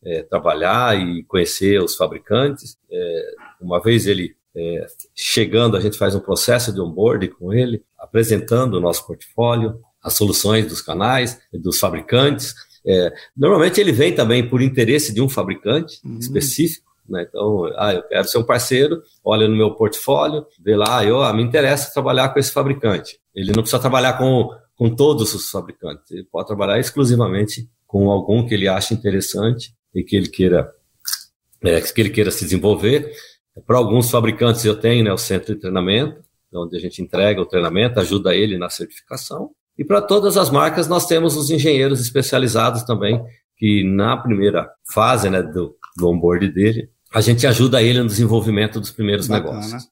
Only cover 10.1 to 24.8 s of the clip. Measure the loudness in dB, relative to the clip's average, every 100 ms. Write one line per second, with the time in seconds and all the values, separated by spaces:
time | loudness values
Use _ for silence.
10.1 | -2 0 0 2 2 0 -6 -8 -4 0
11.1 | 0 -2 -8 _ -8 -4 -2 -2 -4 0
12.1 | 2 2 0 -8 -14 -20 _ 0 0 0
13.1 | -4 -20 -2 2 4 4 2 2 4 2
14.1 | 2 2 2 2 0 0 2 2 0 0
15.1 | -2 -2 -2 -4 -4 -2 -2 -4 -14 -14
16.1 | -12 -4 -4 -4 -2 -2 -2 _ _ _
17.1 | -8 -8 -4 -2 -2 -2 -2 -2 -2 -2
18.1 | -4 0 -2 0 -2 0 2 2 0 _
19.1 | _ -2 2 2 4 2 2 -2 -2 -2
20.1 | 0 0 -4 -10 _ 0 2 2 0 2
21.1 | 2 2 0 0 2 2 0 -2 -4 -2
22.1 | 0 2 0 -2 -2 -2 0 -2 -2 -6
23.1 | -20 _ -8 0 0 2 0 0 2 2
24.1 | 2 2 2 0 -4 _ _